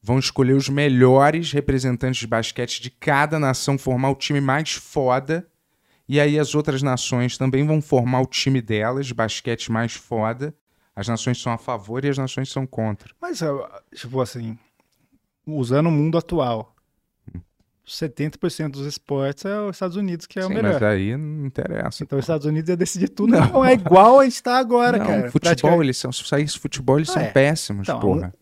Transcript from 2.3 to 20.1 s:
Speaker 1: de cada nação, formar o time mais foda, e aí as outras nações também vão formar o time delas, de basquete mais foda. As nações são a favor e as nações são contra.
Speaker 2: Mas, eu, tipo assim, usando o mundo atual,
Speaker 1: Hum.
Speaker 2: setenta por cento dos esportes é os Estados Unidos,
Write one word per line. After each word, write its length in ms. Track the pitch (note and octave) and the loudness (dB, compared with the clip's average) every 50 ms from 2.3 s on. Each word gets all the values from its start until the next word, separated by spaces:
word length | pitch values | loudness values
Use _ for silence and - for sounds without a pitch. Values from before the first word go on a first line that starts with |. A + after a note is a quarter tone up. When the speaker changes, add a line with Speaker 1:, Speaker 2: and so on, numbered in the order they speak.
| A2+ A2+ A2+ - - - A#2+ A#2 - - | -2 -2 -2 -4 -6 -8 -8 -6 -8 -10
Speaker 1:
de 80 | - B2 | -10 -14
cada 480 | _ _ - D#3 C#3+ C#3 D3 D3+ D#3+ D#3 | _ _ -2 0 2 2 2 0 0 0
nação, 400 | D3 C3+ B2+ - - - C#3 C3+ | 0 0 0 -2 -2 -2 -2 -2
formar 320 | - C3 B2+ B2 C3+ C#3 | -2 -2 -2 0 0 -2
o 40 | C#3 | -2
time 240 | C#3 - - D3 C#3+ | -4 -4 -2 -2 0
mais 320 | C#3 C3 C3 D3 D#3+ - | 0 0 0 0 -2 -4
foda, 760 | - - - - - D#3 C3+ B2+ B2 C3 C#3 C#3 D#3+ E3+ F3+ _ _ _ _ _ _ _ _ _ _ _ _ | -8 -10 -12 -8 -4 -2 0 0 0 0 -2 -4 -6 -6 -6 _ _ _ _ _ _ _ _ _ _ _ _
e 140 | - C3+ D3 | -2 0 2
aí 180 | D3 D3 D3 D3+ | 2 4 2 2
as 160 | D3 - - | 0 0 0
outras 280 | D3+ D3 D#3 C#3 C3 | -2 0 0 -2 0
nações 560 | C#3+ C#3 B2+ B2 - - C3 B2 B2 B2 - - | 0 0 0 -2 -2 -2 -2 0 0 -2 -2 -2
também 280 | C3+ C3 B2+ C3+ D3 | -2 0 2 2 2
vão 140 | D3+ D#3 D3+ | 2 0 0
formar 400 | C#3+ - D3 B2+ A#2+ B2 B2+ B2+ | 0 2 0 2 2 2 0 0
o 60 | C3 | -2
time 340 | - - - - C3+ C3+ B2+ | -2 -4 -2 0 0 0 0
delas, 460 | A2+ G#2+ A2 G#2+ G#2+ A2+ B2+ C#3 C#3+ | 0 -2 -2 -2 0 -2 -2 -4 -6
de 80 | B2 A#2+ | -6 -4
basquete 580 | - A2+ G#2+ - - _ B2 A#2 - - - | -4 -4 -4 -4 -6 _ -6 -6 -6 -4 -4
mais 220 | A2+ A2+ A#2 A#2 - | -2 -2 -2 -4 -6
foda. 600 | - _ _ A#2+ A2+ G#2+ A2 A#2 B2 C#3+ D3+ D3+ _ _ _ _ _ _ _ _ | -12 _ _ -4 -2 -2 -2 -4 -6 -10 -10 -10 _ _ _ _ _ _ _ _
As 140 | - G2+ A2+ | -10 -6 -6
nações 320 | A#2 A2 - B2+ B2 - | -6 -4 -2 -4 -4 -4
são 100 | - B2+ | -4 -6
a 60 | A#2 | -6
favor 480 | A2+ - - B2 G#2+ G2 G2+ A2+ C3 C3 | -6 -6 -8 -8 -8 -8 -8 -8 -4 -2
e 40 | C#3+ | -2
as 80 | C#3 C#3 | -2 -2
nações 320 | C3 B2+ - C3+ C3 - | -6 -6 -6 -8 -8 -6
são 140 | - C3+ C3+ | -6 -8 -8
contra. 440 | C3 - - A2 A2 G#2 - - - _ _ | -6 -6 -4 -4 -4 -4 -8 -12 -20 _ _
Speaker 2:
Mas, 220 | E4+ F4+ D#4+ - | -10 -10 -8 -6
eu, 260 | D#3+ D3+ C#3 C#3 - - - - _ _ - | -4 -4 -4 -6 -10 -14 -18 -20 _ _ -20
tipo 260 | - - A#2+ B2+ C3 | -18 -16 -6 -4 -4
assim, 380 | B2 - - B2 A#2 A2+ A2+ A#2 _ _ _ _ _ _ _ _ _ _ _ _ _ _ _ _ _ | -4 -4 -6 -10 -10 -10 -10 -12 _ _ _ _ _ _ _ _ _ _ _ _ _ _ _ _ _
usando 400 | D#3 D#3 D3 B2+ A#2 B2+ C#3+ D#3+ | -8 -4 -4 -2 0 0 2 2
o 40 | E3+ | 2
mundo 280 | D#3+ D3 D3+ D#3+ E3 E3+ | 2 2 0 0 0 -2
atual, 560 | D#3+ - F3 E3 C3 B2 A#2 A2 G#2+ _ _ _ _ _ _ _ _ _ _ _ _ - - | -2 -2 -2 -2 0 -2 -2 -4 -6 _ _ _ _ _ _ _ _ _ _ _ _ -18 -18
Speaker 1:
Hum. 60 | F2 - _ _ _ _ _ _ _ _ | -18 -18 _ _ _ _ _ _ _ _
Speaker 2:
setenta 500 | - - - F3 D3+ - - D3 D#3 - - | -18 -10 -8 -8 -8 -6 -6 -6 -6 -6 -6
por 120 | - F3 | -6 -6
cento 240 | - - D#3 D3+ C3+ | -4 -4 -8 -8 -6
dos 120 | C3+ C#3 | -8 -10
esportes 600 | D3 C#3+ - _ - C#3+ C3+ C3+ C#3 C#3+ - - | -10 -10 -12 _ -6 -4 -2 -2 -4 -6 -6 -8
é 120 | G3 G3+ G#3+ | -6 -6 -6
os 160 | G#3 G3+ F3+ | -6 -8 -6
Estados 200 | - F#3+ F3+ E3+ | -6 -8 -6 -4
Unidos, 300 | G3+ G3+ F#3 | -4 -4 -4